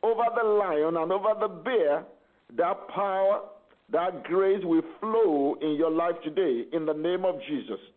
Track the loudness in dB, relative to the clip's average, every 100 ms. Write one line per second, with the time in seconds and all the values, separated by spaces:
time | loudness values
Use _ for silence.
0 | 0 2 0 2 2 2 2 2 2 0
1 | 0 0 0 0 -2 -4 -2 2 2 0
2 | -4 -20 _ _ _ -2 -2 -2 -6 -4
3 | -2 2 2 2 -2 -18 _ _ _ -2
4 | -2 -4 -2 2 2 2 2 2 0 -8
5 | -2 2 4 4 2 0 -2 0 0 0
6 | 0 -2 -4 0 0 0 -2 -4 -2 -2
7 | -2 0 0 -2 -4 -6 -6 -10 -12